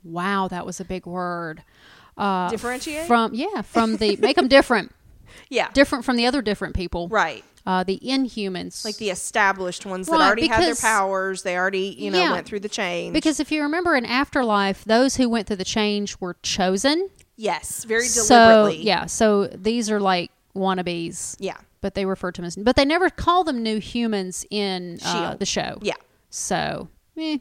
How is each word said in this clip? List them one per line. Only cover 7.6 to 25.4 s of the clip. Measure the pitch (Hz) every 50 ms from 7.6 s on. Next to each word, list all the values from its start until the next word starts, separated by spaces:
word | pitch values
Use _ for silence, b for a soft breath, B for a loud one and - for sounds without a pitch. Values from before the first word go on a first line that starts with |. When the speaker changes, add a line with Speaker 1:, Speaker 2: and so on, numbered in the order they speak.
| -
Speaker 1:
Uh, | 190 185 185 180
the | 185 196 - -
Inhumans. | 247 269 269 269 226 - 226 202 190 185 175 180 180 - - -
Speaker 2:
Like | 220 208 -
the | 226 202
established | 180 180 - - - 233 208 196 190 190 190 180 175 - -
ones | 202 185 185 190 -
that |
Speaker 1:
Right, | 330 - -
Speaker 2:
already | 185 208 226 320 330
had | 233 220
their | 359 330 -
Speaker 1:
because | -
Speaker 2:
powers. | - 220 220 208 196 190 190 190 190 190 190 185 -
They | 190 180
already, | 180 185 190 196 190 190 196 180 -
you | 202 202
know, | 196 262
Speaker 1:
Yeah. | 359 320
Speaker 2:
went | 233 180 147
through | - 220 202
the | 190 208
change. | - - 202 175 175 170 175 160 -
Speaker 1:
Because | 311 - 311 285 -
if | 294 -
you | 311 302
remember | 294 294 302 349 349 349 320
in | 262 240
Afterlife, | 226 240 254 285 - - 294 254 226 208 202 196 196 190 - -
those | 208 220 170 262 277 -
who | - 262 240
went | 226 233 190
through | - 214
the | 180 185
change | - - 226 214 208 208 208 202 196 - -
were | 196 180 175 _
chosen. | - - - - 185 185 190 196 196 269 302 339 392 381 _ _ - _ _
Speaker 2:
Yes, | - 220 202 170 151 - - - - -
very | 226 220 226 247
Speaker 1:
So, | 247 233 233 220 -
Speaker 2:
deliberately. | 247 240 226 226 226 220 214 208 165 156 165
Speaker 1:
yeah, | 214 185 - -
so | 170 - - 233 214 208 202 202
these | - - - 185 220 233 240 226 208
are | 214 208
like | 196 190 185 180 170 - _ _ _ _ -
wannabes. | 190 190 190 190 185 180 175 170 170 165 165 - - - - - -
Speaker 2:
Yeah. | 196 185 - - - _ _ -
Speaker 1:
But | - 196 -
they | 202 196
refer | 190 190 - - 180
to | 175 -
them | 180
as, | 175 165
but | 190 208 240 254
they | - 277
never | 277 320 349 370 330
call | - - - 330 349 359 359
them | 320 269 240
New | 226 220 214 214
Humans | - - - 240 233 226 214 202 190 185 180 - - -
in, | 196 208 202 196 185 180 180 175 170 165
uh, | - 175 175 170 170 170
Speaker 2:
shield. | -
Speaker 1:
the | -